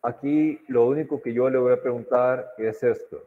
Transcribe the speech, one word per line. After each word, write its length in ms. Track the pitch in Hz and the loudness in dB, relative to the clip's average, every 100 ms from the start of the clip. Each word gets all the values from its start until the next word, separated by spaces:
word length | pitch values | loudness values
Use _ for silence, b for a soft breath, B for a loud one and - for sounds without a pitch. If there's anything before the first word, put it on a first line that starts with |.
| 120 | -6
Aquí 540 | - 139 151 156 147 - | -4 -2 2 0 -2 -2
lo 180 | 123 131 | 2 4
único 340 | 147 147 143 | 2 -2 -6
que 120 | 120 | -4
yo 160 | 117 131 | 0 2
le 80 | 131 | 2
voy 160 | 123 | 2
a 80 | 123 | 2
preguntar 720 | 131 120 117 123 127 127 - - | 0 -4 -2 0 2 0 -6 -6
es 240 | 110 110 | -6 0
esto. 420 | 123 113 - - | 0 0 -6 -18